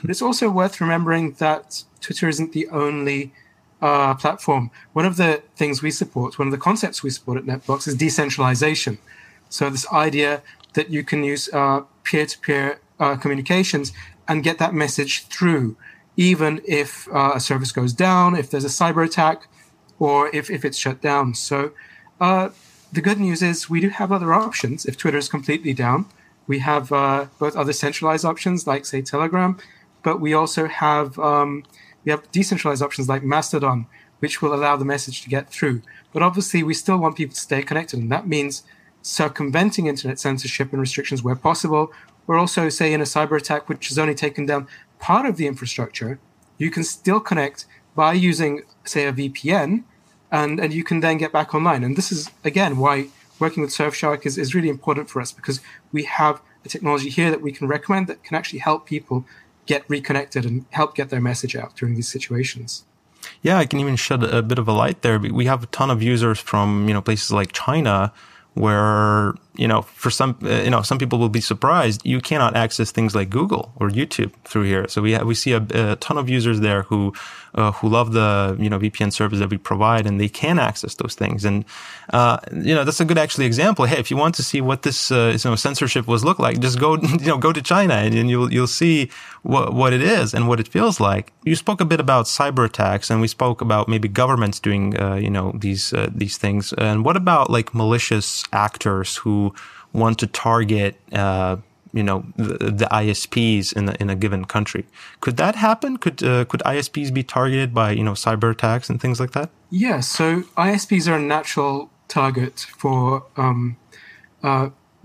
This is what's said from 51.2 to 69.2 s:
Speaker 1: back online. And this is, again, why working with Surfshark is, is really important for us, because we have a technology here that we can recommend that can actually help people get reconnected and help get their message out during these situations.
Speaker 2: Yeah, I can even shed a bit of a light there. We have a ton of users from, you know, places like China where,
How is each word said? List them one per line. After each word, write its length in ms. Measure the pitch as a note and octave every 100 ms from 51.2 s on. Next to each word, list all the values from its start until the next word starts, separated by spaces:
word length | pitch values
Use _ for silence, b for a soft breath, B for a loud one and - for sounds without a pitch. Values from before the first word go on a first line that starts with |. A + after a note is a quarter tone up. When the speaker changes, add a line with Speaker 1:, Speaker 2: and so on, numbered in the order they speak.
| D#3
Speaker 1:
back 220 | D3+ D3+
online. 280 | D#3 E3+ C#3
And 140 | B2 C#3
this 160 | F#3
is, 180 | D#3+ D3+ -
again, 340 | D#3 E3 F#3 C3
why 300 | C#3 C#3 C#3 b b -
working 220 | D#3+ D#3+
with 100 | C#3+
Surfshark 520 | - D3+ D3 D3+ D3
is, 140 | C#3+ C3+
is 160 | C3+
really 140 | F3+ E3
important 420 | C3+ - C#3+ D3
for 100 | C3
us, 120 | A#2
because 280 | - - C3 B B _
we 120 | D3
have 360 | D3 - D3+ D3+ b b
a 40 | -
technology 400 | - D3+ C#3+ C#3
here 220 | D3 E3+
that 100 | D#3
we 100 | D3
can 160 | C3+ C#3
recommend 400 | D3 - F#3+ F#3
that 160 | -
can 140 | - D#3+
actually 240 | - C3+
help 260 | D#3 D#3 -
people 380 | D3+ - B2+ B2+ B B _ -
get 160 | C#3+ -
reconnected 560 | C#3+ C3+ C#3 C#3+ C3+
and 220 | A#2 B2 -
help 240 | D3 D3+
get 160 | - C3+
their 100 | B2+
message 360 | B2 B2 B2 B2
out 180 | A2+
during 200 | - A#2+
these 140 | A#2 A#2+
situations. 760 | C3 - A#2+ C3 B2 A#2 - - _ _ B B B
Speaker 2:
Yeah, 140 | D#3 F#3
I 60 |
can 160 | C#3 C#3+
even 160 | C#3 B2+
shed 260 | - C3+
a 200 | A#2 A#2+
bit 160 | A2 B2+
of 100 | A2+
a 40 |
light 300 | G#2+ B2 F3
there. 160 | A#2+ A2
We 280 | G2+ A#2+ B2
have 180 | C3
a 20 | A#2
ton 240 | - C3+
of 120 | A#2
users 360 | A2+ A#2+ A#2 G#2+
from, 480 | - G#2 G2+ G2+ G#2
you 80 |
know, 80 | G#2
places 300 | F#2+ G#2+ -
like 200 | G#2 F#2+
China 600 | - - D3+ C3 G2 G2+ B B B B
where, 800 | - G#2+ G#2 G#2+ G#2+ G#2 G#2